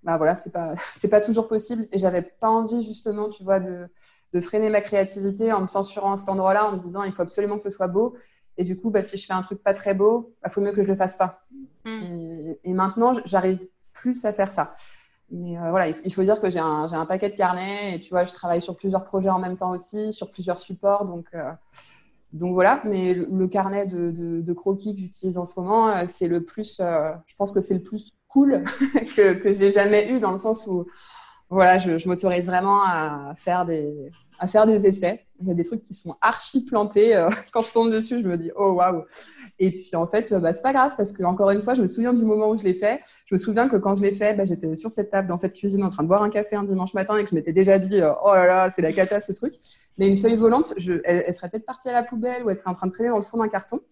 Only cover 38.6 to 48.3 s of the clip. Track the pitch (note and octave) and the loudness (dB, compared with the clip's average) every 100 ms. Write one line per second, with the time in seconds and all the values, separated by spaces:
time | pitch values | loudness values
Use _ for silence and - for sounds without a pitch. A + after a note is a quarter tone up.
38.6 | G3 F3+ F3+ F3 D#3 - - - A#3 _ | 2 4 2 2 -6 -16 -18 -20 -20 _
39.6 | F#3 F3 - E3+ E3+ G#3 A3+ G3 E3 E3 | 0 0 -6 -2 0 0 0 0 2 0
40.6 | B3+ C4+ C4+ C#4+ G3+ G#3 F3+ F#3 G3 G3+ | 2 4 2 2 -4 0 -2 2 4 2
41.6 | G#3 B3+ F#3+ - A#3 B3 A3 G#3+ G#3+ A3 | 2 2 2 0 0 2 4 2 2 2
42.6 | G3+ F3+ G3+ C4+ - - _ F#3+ F#3 G#3+ | 0 0 0 -2 -8 -20 _ -2 0 2
43.6 | B3+ A3 G3+ G3 G3 G3+ G#3 G#3 G3 E3+ | 2 2 2 2 2 2 0 2 0 -2
44.6 | D#3+ D#3+ A3+ A3 G#3 G3 F#3+ F3 F#3+ - | -4 -6 -6 -6 -2 -2 -2 -2 -4 -4
45.6 | G3+ G3 F#3+ F#3+ D#3+ G3 G#3 G#3 G#3 G#3 | -2 0 0 -2 2 4 4 0 -2 -4
46.6 | G3+ F#3+ F#3 G3+ F#3+ G#3 G3+ D#3+ D3+ E3 | -2 -2 -2 -4 -2 0 0 -2 0 4
47.6 | F#3+ F#3+ F#3+ G3+ D#3 C#3+ G3+ | 6 6 4 2 4 4 4